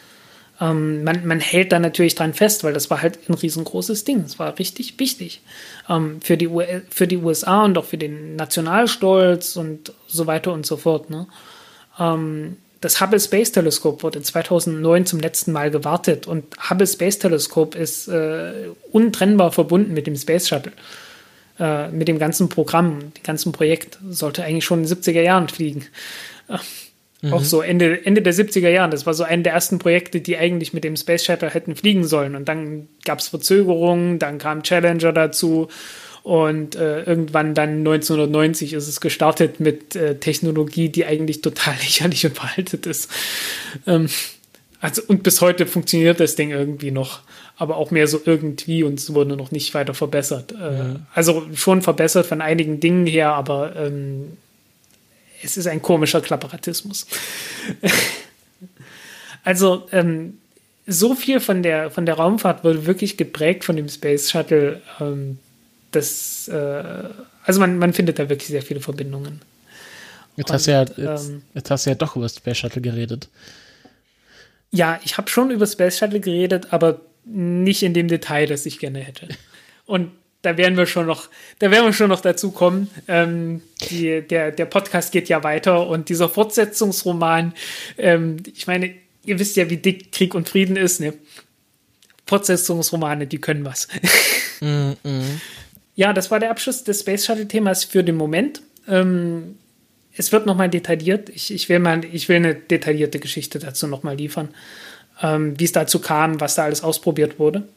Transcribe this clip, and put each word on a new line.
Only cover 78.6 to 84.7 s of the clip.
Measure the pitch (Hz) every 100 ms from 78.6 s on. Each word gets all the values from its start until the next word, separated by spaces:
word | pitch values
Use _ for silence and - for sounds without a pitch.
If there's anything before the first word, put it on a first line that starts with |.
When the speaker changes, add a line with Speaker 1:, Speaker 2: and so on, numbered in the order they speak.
| 151
Speaker 1:
ich | -
gerne | 147 135
hätte. | 135 131 170 - _ - - _ -
Und | 190 170 - _ _
da | 175 170
werden | 180 185
wir | 175
schon | - 165
noch, | 156 - - - -
da | 202
werden | 208 233
wir |
schon | 208 214
noch | 185
dazu | 185 170 196
kommen. | 190 180 185 202 - -
Ähm, | 170 170 170 165 165 - - -
die, | 175 165 160
der, | 156 170 156
der | 151
Podcast | 165